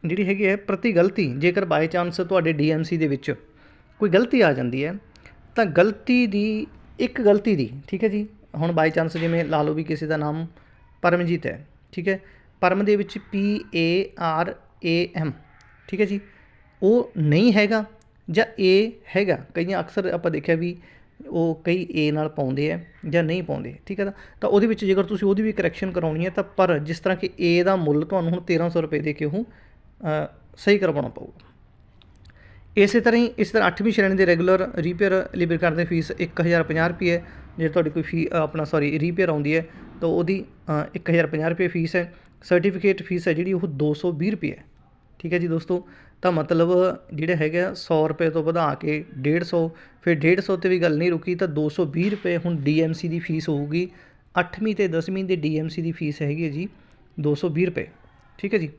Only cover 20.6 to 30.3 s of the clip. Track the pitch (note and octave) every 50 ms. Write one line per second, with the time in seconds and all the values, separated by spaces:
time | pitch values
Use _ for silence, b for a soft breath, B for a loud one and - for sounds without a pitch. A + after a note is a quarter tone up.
20.6 | E3 F3 F3 F3 b b b b b b b _ - - - E3+ E3 E3 D#3+ D#3+
21.6 | - F3 E3+ F#3 F3 E3+ E3 E3 D3+ D3+ D3 D#3 D#3 D#3 D#3 D#3 C#3+ C3 C3 C3+
22.6 | D3 D#3 E3 E3+ E3 - - - - D#3+ C#3+ E3+ E3 D#3 E3 F#3 E3+ D#3+ D3 C#3+
23.6 | - A#2+ C#3 D3 - - G3 F#3 G3+ G3 G3 B B B B B - G#3 - G3+
24.6 | G3 A#3 A3 G#3+ - F#3+ F#3+ F#3 F#3+ - G#3+ F#3+ G#3 G3 G3 G3 A3 A3 G#3+ -
25.6 | F3+ F3 E3+ - - F#3+ F3 F3+ E3+ D#3+ D#3 D#3+ E3+ F#3 F3+ - F#3+ - - -
26.6 | F#3+ F#3 F3 D3 D3+ D3 E3 E3 - F#3+ F#3+ F3+ - - - - - E3+ E3+ F3
27.6 | F3 F#3 G3 F#3+ E3 D3+ D3 D3+ D#3 D#3+ G3 F#3+ E3+ E3 E3+ F3+ F3 - F3+ D#3+
28.6 | E3+ E3+ E3+ E3+ D#3+ D#3 D#3 D3 C#3+ D#3 D3 D3 D#3 D3 C#3+ G3 A#3 b b b
29.6 | b b b b b b - _ - E3 D3+ D3+ D3+ -